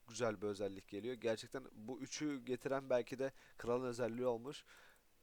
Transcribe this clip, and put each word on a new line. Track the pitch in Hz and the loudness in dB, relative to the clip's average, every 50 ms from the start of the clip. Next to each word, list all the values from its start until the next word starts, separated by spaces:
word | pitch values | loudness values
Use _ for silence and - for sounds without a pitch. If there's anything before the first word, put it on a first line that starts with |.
| - - | -18 -10
güzel | 113 110 123 113 107 95 | -2 2 2 2 2 2
bir | 104 104 | 0 -2
özellik | 101 95 104 98 98 95 - - | 0 0 -2 -2 -2 -6 -10 -8
geliyor. | - 101 101 120 127 | -8 -6 -4 -4 -4
Gerçekten | 117 107 113 113 110 - 117 - 135 127 - | 0 2 2 2 2 0 -6 -8 -8 -8 -10
bu | - - 107 113 131 104 | -14 -12 -8 -6 -6 -6
üçü | 135 131 - - 151 151 143 131 117 | -6 -6 -4 -2 0 0 0 0 -2
getiren | 123 127 120 - 139 135 135 135 135 | -2 -2 0 0 2 0 2 2 4
belki | 127 123 117 - 139 117 | 4 4 4 2 -2 -2
de | 135 135 - - - - - - | -2 -2 -2 -6 -20 -20 -14 -6
kralın | - 117 120 123 131 | 0 2 2 2 2
özelliği | 127 120 117 127 113 113 123 123 | 0 0 0 0 0 2 2 4
olmuş. | 127 120 113 117 135 151 - - - - - - - - - _ _ _ _ | 4 2 2 0 -6 -10 -10 -12 -16 -20 -20 -20 -20 -20 -20 _ _ _ _